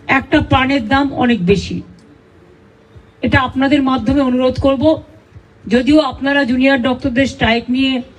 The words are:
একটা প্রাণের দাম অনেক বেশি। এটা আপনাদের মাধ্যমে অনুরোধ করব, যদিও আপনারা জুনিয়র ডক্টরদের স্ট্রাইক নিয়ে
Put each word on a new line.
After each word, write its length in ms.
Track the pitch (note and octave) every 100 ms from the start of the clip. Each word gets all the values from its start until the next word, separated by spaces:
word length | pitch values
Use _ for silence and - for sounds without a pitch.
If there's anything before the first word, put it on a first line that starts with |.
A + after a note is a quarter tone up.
| -
একটা 340 | C4 B3+ D4+
প্রাণের 480 | - C4 C4 C#4+ G#3+
দাম 260 | C4+ C#4
অনেক 320 | - B3 A3+ F3
বেশি। 360 | G3 - F3+ - - - - _ _ - - _ _ _ - - _
এটা 180 | B3 C#4+
আপনাদের 420 | B3+ C4 C4+ C#4+
মাধ্যমে 380 | C4 C4 A3 C#4
অনুরোধ 400 | C4 B3 B3+ B3+
করব, 420 | C4+ C4+ D4+ D#4 - - _ - _ _ -
যদিও 320 | A#3 B3+ D4+
আপনারা 440 | C#4+ B3+ C4+ C#4+
জুনিয়র 380 | B3+ B3+ C4 C#4
ডক্টরদের 440 | C4 B3+ C#4 A#3+ C4+
স্ট্রাইক 380 | - A3+ A#3 A#3
নিয়ে 340 | B3+ C4+ C4 B3